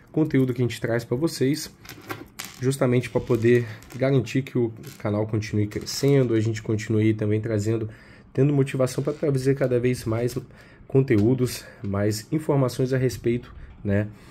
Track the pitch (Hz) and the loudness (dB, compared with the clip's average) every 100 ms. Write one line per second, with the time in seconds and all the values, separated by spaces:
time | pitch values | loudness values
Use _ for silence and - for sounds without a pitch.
0 | - 156 151 135 127 123 120 113 117 120 | -6 -2 2 2 0 0 -2 -2 -2 -4
1 | 120 123 160 - 120 151 - - - - | -2 -2 -2 0 -2 -2 -8 -16 -20 -18
2 | - - - - - - 123 139 127 123 | -14 -14 -14 -16 -16 -4 -4 0 2 2
3 | - 123 - 117 117 120 113 - - 120 | 0 -4 0 2 6 4 2 -10 -16 -4
4 | 135 135 110 131 131 131 113 113 - - | 2 2 2 -4 -2 -2 -2 -4 -18 -8
5 | 107 104 110 110 107 107 104 - - - | -4 -2 0 -2 -2 -2 -2 -4 -8 -2
6 | 139 139 123 113 110 110 - 107 - 107 | 2 4 4 2 0 -2 -2 -4 0 2
7 | 110 110 107 107 117 107 107 113 107 - | 2 2 0 0 0 -2 0 -2 -4 -10
8 | - - - - 143 143 135 135 127 - | -20 -20 -8 2 2 4 0 0 0 0
9 | 143 143 156 131 135 135 131 123 123 123 | -4 -2 0 2 2 0 2 2 0 -2
10 | - 117 120 131 - - - - - 135 | -2 -2 -2 -4 -10 -20 -20 -20 0 2
11 | 135 107 110 127 123 - - - 101 98 | 4 4 4 4 0 -4 -14 -12 -4 0
12 | 107 107 - 156 156 139 127 - 127 131 | 0 -2 -4 -4 0 2 2 0 0 2
13 | 127 - 117 120 - - - - 101 101 | 0 0 -2 -2 -6 -18 -20 -8 0 0
14 | 107 - - | 0 -8 -20